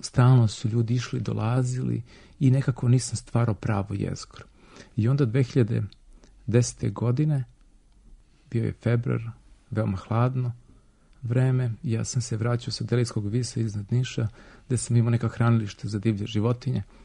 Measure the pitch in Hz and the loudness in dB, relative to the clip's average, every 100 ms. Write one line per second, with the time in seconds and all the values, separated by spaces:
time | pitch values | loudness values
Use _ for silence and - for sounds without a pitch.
0 | - - 123 127 110 - 110 117 113 123 | -2 4 6 8 6 0 -2 0 0 -2
1 | - 127 110 110 107 131 127 127 127 117 | -2 -6 -4 -4 -2 -2 -2 -4 -4 -4
2 | - - - - 131 131 135 120 123 127 | -8 -20 -18 0 2 2 0 0 4 2
3 | - 110 - 117 113 98 - 104 98 101 | 2 -8 -4 -2 0 -2 -2 -4 -4 -4
4 | 95 - - - - _ - - - - | -4 -6 -12 -18 -20 _ -20 -20 -10 -2
5 | 110 139 123 127 127 135 110 117 101 - | 0 2 2 2 2 2 2 0 -4 -10
6 | - - - - - 117 120 - 110 98 | -20 -20 -20 -14 0 2 2 -2 -6 -2
7 | 113 127 151 143 123 - - _ _ _ | -2 0 0 0 -4 -14 -20 _ _ _
8 | - - _ _ - 117 110 - 110 120 | -20 -20 _ _ -6 -4 -4 -2 0 0
9 | 127 113 113 - - - - 107 110 95 | 0 -4 -4 -14 -20 -20 -8 -4 -2 -2
10 | - 113 123 127 123 120 - - _ _ | -2 0 2 0 -4 -6 -16 -20 _ _
11 | _ - 117 123 131 127 123 107 - 113 | _ -12 -2 2 2 2 0 -4 -4 -4
12 | 113 127 117 110 117 120 - - 107 123 | -2 -4 -4 -2 -2 -2 -4 -6 -2 0
13 | 120 113 101 117 120 117 113 104 101 123 | 0 -2 -2 -4 -4 -4 -4 -4 -2 0
14 | 127 - 110 - - - - 123 - 120 | 0 -2 -4 -6 -20 -16 -4 -4 2 2
15 | 117 117 113 - 117 117 104 - 98 104 | 4 2 0 2 4 4 0 -8 -6 -2
16 | 113 101 107 107 113 120 131 123 - - | 0 0 -2 -2 0 -2 -2 -4 -4 -14